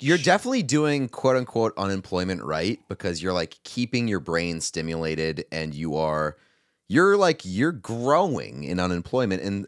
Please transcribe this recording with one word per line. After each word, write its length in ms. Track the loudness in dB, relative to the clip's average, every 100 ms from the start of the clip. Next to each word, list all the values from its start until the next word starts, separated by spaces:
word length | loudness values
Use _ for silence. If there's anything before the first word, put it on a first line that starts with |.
you're 160 | 2 4
definitely 440 | 4 4 2 0
doing 460 | 2 2 4 2 -2
quote 260 | 0 2 2
unquote 360 | 0 0 0 0
unemployment 680 | -2 -2 -2 -2 -2 -4
right 360 | -4 -2 -2 -2 -6
because 340 | -6 -4 -2
you're, 100 | -2
like, 240 | 0 -2 -8
keeping 440 | -10 -4 -2 -2 0
your 100 | -2
brain 400 | 0 0 0 -4
stimulated 840 | -4 -4 -4 -2 -2 0 -2 -2 -6
and 200 | -6 -6
you 220 | -4 -4 0
are, 400 | 0 0 -2 -6 _ _ _ _ -2
you're, 260 | 4 4 6
like, 240 | 4 2 -2
you're 260 | 0 0
growing 920 | -2 -6 -2 2 4 2 -2 -6 -10 -4
in 120 | 0
unemployment 600 | 0 -2 -2 0 0 0
in, 240 | -2 -4